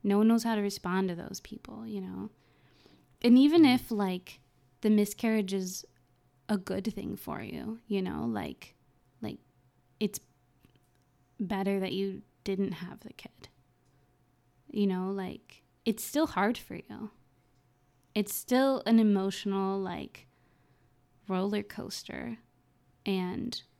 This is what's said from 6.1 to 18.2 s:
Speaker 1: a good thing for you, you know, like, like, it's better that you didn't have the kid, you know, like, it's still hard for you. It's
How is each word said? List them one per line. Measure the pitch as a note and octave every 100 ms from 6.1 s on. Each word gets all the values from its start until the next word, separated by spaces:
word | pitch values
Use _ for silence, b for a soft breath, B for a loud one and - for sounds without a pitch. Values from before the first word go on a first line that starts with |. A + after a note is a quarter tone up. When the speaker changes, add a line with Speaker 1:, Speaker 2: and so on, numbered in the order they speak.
| _ _ _ -
Speaker 1:
a | G#3
good | F3+ F#3 G3
thing | G3 - -
for | - -
you, | - - G#3+ A3+ _
you | G3+
know, | F#3 D2+ -
like, | G#2+ D2+ - - _ _ _ _ _
like, | A3 - _ _ _ _ _ _
it's | G#3 - _ _ _ _ _ _ _ _ _ _ _ _
better | F#3+ G3 G3 G3
that | F#3
you | F#3 G3 G3 - _
didn't | - F#3+ G3
have | E3 F3 -
the | -
kid, | - - _ - _ _ _ _ _ _ _ _ _ _ _ _
you | - G3+
know, | F#3 F#3
like, | G3 F#3 - _ - _ _ -
it's | A3+
still | - C#4+ D#4
hard | - G3+ A#3+
for | - -
you. | - - G#3+ _ _ _ _ _ _ _ _ _ _
It's | -